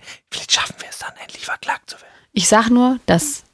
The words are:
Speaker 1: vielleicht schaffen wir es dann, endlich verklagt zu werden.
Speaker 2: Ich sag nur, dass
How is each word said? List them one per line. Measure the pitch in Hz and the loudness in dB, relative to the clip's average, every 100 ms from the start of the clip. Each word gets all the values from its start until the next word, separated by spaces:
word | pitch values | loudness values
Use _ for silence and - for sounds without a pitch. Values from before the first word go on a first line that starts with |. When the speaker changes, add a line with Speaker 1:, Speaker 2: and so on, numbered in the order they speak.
| - - _ | -16 -20 _
Speaker 1:
vielleicht | - - | -12 -2
schaffen | - - - | -2 -2 -10
wir | - | -14
es | - | -14
dann, | - - | -14 -16
endlich | - - - | -18 -16 -12
verklagt | - - - - | -8 -8 -8 -10
zu | - | -20
werden. | - _ _ | -20 _ _
Speaker 2:
Ich | 220 165 | -2 4
sag | 214 226 | 4 6
nur, | 247 247 254 - | 4 4 0 0
dass | 170 - - - | 0 0 -6 -12